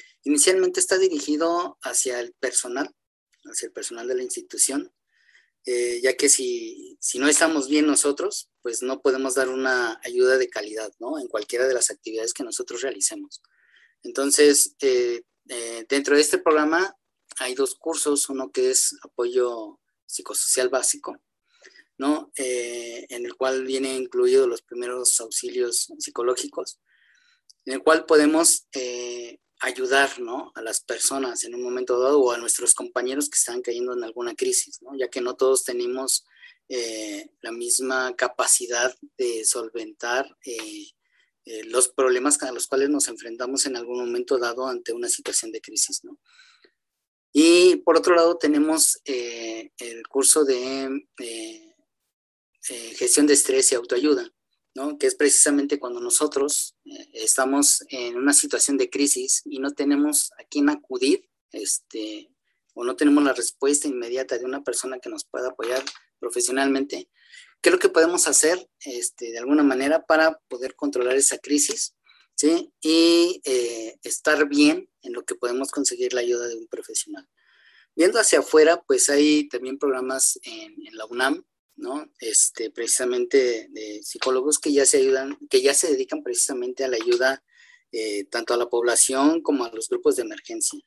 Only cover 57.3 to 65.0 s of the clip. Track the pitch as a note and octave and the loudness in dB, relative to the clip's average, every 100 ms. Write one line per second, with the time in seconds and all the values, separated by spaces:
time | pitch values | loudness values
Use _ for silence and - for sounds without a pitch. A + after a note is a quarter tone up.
57.3 | - C3 C#3 C#3+ - - C3+ A#2+ A#2+ C#3 | 2 2 4 4 2 -2 -8 -6 0 2
58.3 | C#3+ D3 - - C#3 B2+ - C#3+ - B2+ | 2 2 0 0 2 0 0 0 0 0
59.3 | - D3 C3+ C#3 C#3+ C#3 C#3+ D3 C#3+ - | -2 -2 -6 -6 -2 0 2 2 0 -2
60.3 | - - D3 C#3+ D3+ _ - B2+ - _ | -10 -6 0 2 0 _ -2 0 0 _
61.3 | _ _ - - - - - A2 G#2+ - | _ _ -8 -6 -6 -6 -10 -10 -12 -18
62.3 | _ _ _ _ - A#2+ B2 D3 D3 C#3+ | _ _ _ _ -8 -6 2 4 6 4
63.3 | B2 B2 - C#3 C#3+ D3+ B2+ A#2 B2 C3 | 2 -4 0 2 2 0 -4 -4 -4 -4
64.3 | A#2+ B2+ C#3 C#3 A#2+ C3+ B2+ | -4 -4 -6 -6 -6 -6 -10